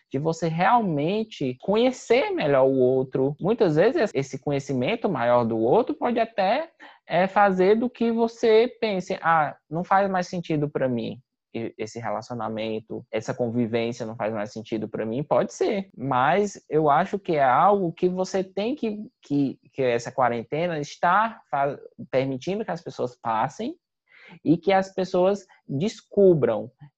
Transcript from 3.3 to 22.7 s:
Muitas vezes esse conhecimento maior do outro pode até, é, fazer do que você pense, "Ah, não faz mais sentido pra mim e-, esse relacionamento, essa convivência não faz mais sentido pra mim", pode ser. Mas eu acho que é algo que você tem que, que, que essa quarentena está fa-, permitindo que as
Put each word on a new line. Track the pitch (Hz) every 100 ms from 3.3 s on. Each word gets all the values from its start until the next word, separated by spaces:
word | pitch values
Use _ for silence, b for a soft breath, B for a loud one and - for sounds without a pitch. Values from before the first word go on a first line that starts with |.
| 151
Muitas | 175 233 196 151
vezes | 214 339 214
esse | - 139 -
conhecimento | 147 139 - 131 135 226 220
maior | 135 120 120
do | 113 113
outro | 113 190 - 302
pode | 269 233
até, | 226 - 190 262 330 _ B B -
é, | 160 190
fazer | 208 202 185 185
do | 226 247
que | - 233
você | 226 226 226 226 220 240 -
pense, | 220 190 185 185
"Ah, | 165 165 143 - -
não | 156
faz | 180 196 196
mais | 185 180
sentido | 180 170 151 147
pra | 151 131
mim | 117 110 113 _ _ _
e-, | 117 110 -
esse | 107 117
relacionamento, | 110 104 113 120 110 110 110 110 - 113 -
essa | 110 120
convivência | 127 117 120 113 117 117 123 113
não | 113
faz | 107
mais | 110 107
sentido | 110 107 113 107
pra | 113 110
mim", | 120
pode | 147 123 208
ser. | - 370 202 196 -
Mas | 135 127 139 185 208 - -
eu | 151 151
acho | 147 190 196
que | - 151
é |
algo | 135 131 185 202 175
que | - 180
você | 180 185 190
tem | 190 196 220 294
que, | 226 208 - _
que, | - 143 135 - _
que | -
essa | 127 120 123
quarentena | - 120 120 110 147 175 156
está | 143 - 175 190 226 214 -
fa-, | 143 143 - - - -
permitindo | 131 135 131 170 202
que |
as | 214